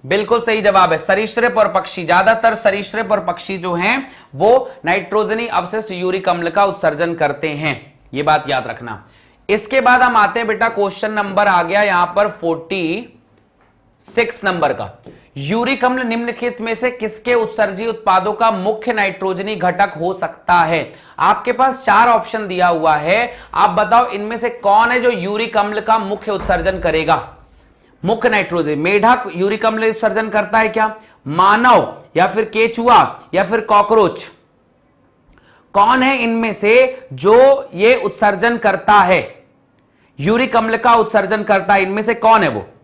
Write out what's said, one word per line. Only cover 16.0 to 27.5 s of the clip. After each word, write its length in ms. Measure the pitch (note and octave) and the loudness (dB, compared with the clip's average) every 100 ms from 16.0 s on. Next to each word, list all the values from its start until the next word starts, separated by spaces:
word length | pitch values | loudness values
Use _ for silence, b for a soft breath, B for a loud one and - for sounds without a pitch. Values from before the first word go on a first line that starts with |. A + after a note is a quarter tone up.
निम्नलिखित 580 | A#3+ A#3 A#3 - A#3+ B3 | -4 -4 -6 -6 -8 -6
में 140 | A3+ | -8
से 160 | A3+ B3+ | -4 -4
किसके 440 | B3 A3 G#3+ B3 | -4 -10 -8 -2
उत्सर्जी 520 | A#3+ A3 A3 G3+ F#3+ A3+ | 0 0 -2 -2 -2 -6
उत्पादों 460 | A3 - F#3 F#3+ | -4 0 0 0
का 180 | G#3+ A3+ | 0 0
मुख्य 420 | G3+ F#3+ A3 - | 0 -4 -4 -4
नाइट्रोजनी 640 | A3 G3 F3+ F#3+ F3+ G3 G#3 | -2 -2 -2 -6 -4 -6 -2
घटक 360 | F3+ F3 G3+ D3+ | -2 0 -2 -2
हो 120 | F3 | -6
सकता 400 | F#3 E3 - - | -4 -8 -6 0
है? 380 | F3 D#3+ E3 C3 B B B | 2 2 0 -4 B B B
आपके 340 | F3+ G3+ A#3+ | 0 2 -2
पास 320 | A#3+ C4 B3+ | 0 0 0
चार 240 | - G3+ A#3+ | 2 4 4
ऑप्शन 380 | A3+ A3 A3 G#3 | 2 0 -8 -6
दिया 180 | F3+ F3+ | 0 0
हुआ 300 | E3+ D#3+ D3+ | 2 2 0
है, 360 | D#3 G#3 A#3+ B B | 0 0 -2 B B
आप 160 | - G3+ | 0 0
बताओ 380 | F3+ G#3 A#3 B3 | 2 2 2 2
इनमें 280 | G3 G#3 A3+ | -4 -8 -6
से 140 | A#3 | -6
कौन 400 | A#3 G3+ G#3 A#3 | -2 2 4 4
है 100 | B3 | 2
जो 100 | B3 | 0
यूरिक 460 | G#3+ F#3 G#3 A#3 G#3+ | -2 -4 -4 -2 0
अम्ल 240 | G#3 G#3+ | -2 -4
का 180 | G#3+ A3+ | 0 0
मुख्य 340 | G3 G3+ - | 0 -6 -4
उत्सर्जन 460 | G3 - F3+ F3 F#3+ | -6 -2 0 0 -2
करेगा? 580 | E3+ D#3+ D#3+ D3+ - - _ | -2 0 0 0 -2 -20 _